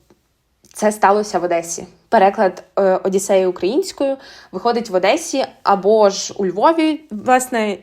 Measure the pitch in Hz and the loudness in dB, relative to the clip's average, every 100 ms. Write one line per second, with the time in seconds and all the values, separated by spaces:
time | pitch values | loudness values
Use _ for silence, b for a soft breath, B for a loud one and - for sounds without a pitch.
0 | _ _ _ _ _ _ _ - 214 208 | _ _ _ _ _ _ _ -4 -2 2
1 | 196 208 208 180 175 170 170 - - _ | 2 2 0 -4 -2 -4 -4 -12 -14 _
2 | - 226 196 208 190 185 - - 196 185 | 0 4 4 2 0 -2 -8 0 0 0
3 | 196 190 190 196 185 180 180 285 381 - | 0 -2 2 2 2 -2 -2 -2 -4 -2
4 | 277 269 B B B 185 233 233 226 185 | -4 -4 B B B -4 -2 -2 -2 0
5 | 190 311 - 277 - - - 196 185 220 | 2 0 -2 -4 -4 -4 0 0 2 4
6 | 202 196 - - 190 180 285 330 311 302 | 4 0 -8 -4 -4 2 2 2 0 -2
7 | - 208 208 254 254 233 214 190 | -8 -6 0 0 0 -4 -4 -6